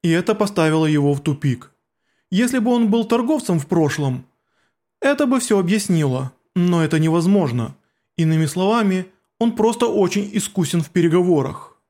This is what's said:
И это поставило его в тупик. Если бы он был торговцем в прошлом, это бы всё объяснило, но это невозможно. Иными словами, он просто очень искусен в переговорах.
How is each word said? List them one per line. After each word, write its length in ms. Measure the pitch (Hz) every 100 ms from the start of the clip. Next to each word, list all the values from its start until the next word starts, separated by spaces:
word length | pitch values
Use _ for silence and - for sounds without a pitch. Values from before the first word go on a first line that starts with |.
И 80 | 175
это 240 | 165 180
поставило 520 | 208 202 202 160 156 156
его 280 | 151 143
в 60 | 143
тупик. 520 | 151 139 143 120 - _ _ _ _ _ _
Если 260 | 185 247 254
бы 140 | 226
он 180 | 240 226
был 140 | 233
торговцем 560 | 220 233 240 311 - 170
в 60 | 143
прошлом, 580 | 165 151 139 139 127 - _ _ _ _ _ _ _
это 260 | 277 285 285
бы 120 | 262
всё 200 | - 202
объяснило, 760 | 175 208 196 170 147 127 131 _ _ 180
но 260 | 175 175
это 160 | 156 160
невозможно. 800 | 160 165 170 202 151 120 113 - _ _ _ -
Иными 300 | 160 160 156
словами, 600 | 180 190 233 202 185 185 _ _ _
он 140 | 233
просто 340 | 226 220 233 233
очень 420 | 202 180 196 202
искусен 500 | 214 - - 156 175
в 80 | 151
переговорах. 920 | 180 170 170 180 165 131 - - _ _